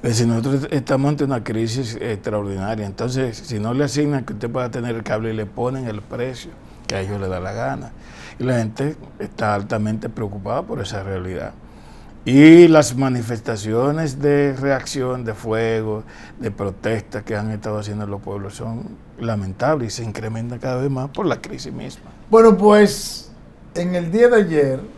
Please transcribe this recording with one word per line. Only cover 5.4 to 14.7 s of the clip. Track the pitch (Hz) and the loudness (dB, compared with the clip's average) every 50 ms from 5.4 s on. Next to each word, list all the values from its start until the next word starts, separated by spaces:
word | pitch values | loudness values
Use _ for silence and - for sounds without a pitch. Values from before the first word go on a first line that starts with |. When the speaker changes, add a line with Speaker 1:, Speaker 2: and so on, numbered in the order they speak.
| 107 | -6
Speaker 1:
ponen | 101 - - 117 123 131 135 127 | -8 -6 -4 -4 -4 -4 -4 -6
el | 117 104 104 | -6 -8 -8
precio | 101 - - 117 120 131 127 123 - - - - - - - - - | -10 -10 -8 -6 -6 -6 -6 -10 -14 -16 -18 -20 -20 -20 -20 -20 -10
que | - 101 | -8 -6
a | 98 | -6
ellos | 95 98 104 101 | -4 -6 -6 -6
les | 98 92 | -6 -6
da | 92 90 | -6 -6
la | 90 95 101 | -6 -8 -8
gana. | 113 120 135 135 - - - - - - - - - - - - | -6 -6 -6 -6 -8 -10 -14 -16 -18 -20 -20 -20 -18 -18 -18 -10
Y | - 120 | -6 -4
la | 127 127 | -2 0
gente | 117 113 107 110 - 135 147 156 - - - - - | 0 -2 -2 -4 -4 -4 -6 -6 -8 -14 -20 -14 -14
está | 101 - - - 117 104 104 | -14 -12 -6 -4 -2 0 0
altamente | 101 98 101 113 110 104 107 110 107 107 117 | -2 -2 -4 -4 -2 -2 -2 -4 -4 -6 -8
preocupada | 113 - 113 101 104 104 95 98 113 139 185 | -8 -6 -8 -8 -8 -10 -8 -6 -4 -6 -4
por | - 226 135 | -6 -8 -8
esa | 101 95 110 101 | -6 -6 -8 -8
realidad. | 95 98 98 92 90 92 92 78 - - - - - - - - - - - - - - - - - | -6 -6 -6 -6 -6 -6 -6 -8 -8 -8 -12 -16 -20 -20 -20 -20 -20 -20 -20 -20 -20 -20 -20 -10 -2
Y | - 127 139 147 160 165 170 175 | 4 8 10 12 12 12 12 12
las | 170 160 156 143 - 123 | 12 10 8 6 4 2
manifestaciones | 123 135 135 127 123 110 110 120 110 110 - 117 104 104 110 110 117 127 143 147 160 160 147 131 143 | 0 0 0 0 -2 -2 -4 -6 -6 -4 -6 -6 -4 -2 -2 0 2 2 2 0 0 -2 -4 -4 0
de | 143 147 143 143 143 143 135 | 2 2 4 4 2 2 0
reacción, | 127 131 139 | -2 0 0